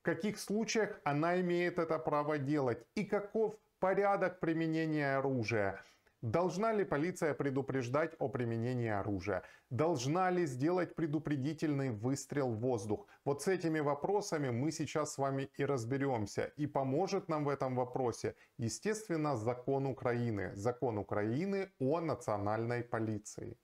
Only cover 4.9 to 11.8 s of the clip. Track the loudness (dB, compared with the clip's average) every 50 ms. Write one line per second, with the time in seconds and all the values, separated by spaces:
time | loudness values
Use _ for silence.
4.9 | 2 2 2 2 2 2 2 2 0 0 0 2 2 2 2 2 0 -4 -10 -20
5.9 | -20 _ _ _ _ _ -6 -2 0 2 2 2 0 0 0 2 2 2 0 0
6.9 | 0 0 0 0 -2 0 0 0 0 2 0 0 2 0 -2 0 -2 -2 -2 0
7.9 | 2 2 0 0 -2 -4 -4 -2 0 0 -2 0 0 0 0 0 0 0 0 0
8.9 | 0 0 0 0 -2 -2 0 0 -2 -2 -2 -6 -20 -20 _ _ -2 0 2 2
9.9 | 2 0 0 0 2 2 2 2 2 2 0 0 0 0 0 2 2 2 0 -2
10.9 | -2 -4 -2 0 0 -2 0 0 -2 -2 -2 -2 -2 0 0 0 2 2